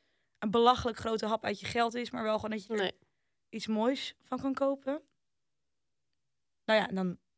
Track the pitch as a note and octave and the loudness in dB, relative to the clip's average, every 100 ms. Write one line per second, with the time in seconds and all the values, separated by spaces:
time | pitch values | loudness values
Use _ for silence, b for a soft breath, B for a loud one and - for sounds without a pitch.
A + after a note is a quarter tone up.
0 | _ _ _ _ G#3+ A#3 A#3 B3 B3 A3 | _ _ _ _ 0 6 6 6 0 -4
1 | A#3 A3 G#3+ A3 - G#3 - A#3 A#3 A#3+ | -4 -2 0 -2 -2 -6 -4 0 0 -2
2 | A#3+ A#3+ G#3+ G#3+ G#3+ G#3+ G3+ A3 F#3+ - | -6 -4 -2 -2 -2 -6 -4 -2 -2 -4
3 | _ _ _ _ _ A3 - A3 A3+ C4+ | _ _ _ _ _ -8 -4 0 0 0
4 | - - - B3+ C4+ C4 C#4 C#4 C4 D4+ | -6 -12 -8 -4 -4 0 0 0 -4 -8
5 | - _ _ _ _ _ _ _ _ _ | -10 _ _ _ _ _ _ _ _ _
6 | _ _ _ _ _ _ - A3 - F#3+ | _ _ _ _ _ _ 2 4 4 0
7 | F#3 E3+ _ | -2 -4 _